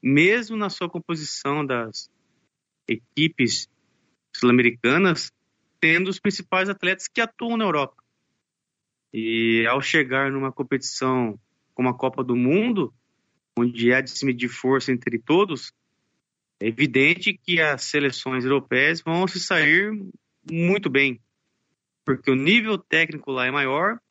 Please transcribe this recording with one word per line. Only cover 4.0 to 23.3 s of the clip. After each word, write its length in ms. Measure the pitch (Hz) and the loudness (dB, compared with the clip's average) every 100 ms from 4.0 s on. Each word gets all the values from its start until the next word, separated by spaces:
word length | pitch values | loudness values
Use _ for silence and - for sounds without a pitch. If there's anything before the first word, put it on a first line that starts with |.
| _ _ _ - | _ _ _ 0
sul-americanas, 960 | 123 123 120 120 120 147 190 160 - _ _ _ _ _ | 4 6 4 2 0 2 2 0 -4 _ _ _ _ _
tendo 300 | 165 165 185 | 2 2 0
os 100 | 190 | -2
principais 480 | 208 190 190 185 190 | -2 -4 -2 -2 -2
atletas 400 | 196 180 190 - | -2 -4 -4 -6
que 140 | - | -4
atuam 340 | 226 _ 233 233 | -4 _ -4 -2
na 80 | |
Europa. 320 | 214 151 143 _ _ _ _ _ _ _ _ _ _ _ _ | 0 0 -2 _ _ _ _ _ _ _ _ _ _ _ _
E 520 | 110 110 113 113 113 113 | -8 -4 0 2 2 2
ao 120 | 131 | 0
chegar 480 | 135 160 131 131 139 | 0 0 2 0 -2
numa 180 | 135 135 | -2 -6
competição 880 | - 131 131 - - 131 131 120 101 _ _ _ | -6 -4 -4 -4 -4 0 0 0 -4 _ _ _
como 140 | - 123 | -4 -2
a 100 | 123 | 0
Copa 240 | 135 127 | -4 -4
do 140 | 127 123 | -2 0
Mundo, 580 | 123 170 233 208 131 _ _ _ _ _ _ - | 2 2 2 -2 -4 _ _ _ _ _ _ 0
onde 360 | 120 120 120 | 0 2 2
há 80 | 127 | 2
de 80 | 131 | 0
se 160 | - 139 | -4 -4
medir 240 | 123 123 | -2 -4
força 420 | 120 127 135 120 | -4 0 0 0
entre 260 | 123 123 117 | -2 -2 -6
todos, 540 | - 160 202 139 - _ _ _ _ _ _ _ _ _ | 2 2 2 -2 -10 _ _ _ _ _ _ _ _ _
é 80 | 104 | -4
evidente 720 | 113 147 123 139 170 - 196 | 0 0 4 2 2 -2 -4
que 200 | - 175 | -4 0
as 220 | 156 139 | 0 -2
seleções 600 | - 147 143 123 - 127 | -2 -2 -2 -4 -4 -4
europeias 580 | 123 139 131 127 143 165 | 0 0 0 2 2 0
vão 240 | 165 165 185 | -2 0 0
se 100 | 185 | -2
sair 580 | - 180 151 165 202 214 190 - _ _ 147 | -2 2 4 2 2 -6 -10 -18 _ _ -8
muito 380 | 165 170 196 - | -2 0 2 0
bem, 320 | 131 139 120 _ _ _ _ _ _ _ _ | 2 2 -2 _ _ _ _ _ _ _ _
porque 260 | - 131 - | -4 -2 0
o 60 | 131 | 0
nível 420 | 139 226 220 202 | 4 2 2 -4
técnico 540 | - 156 160 135 - | -2 0 0 -4 -8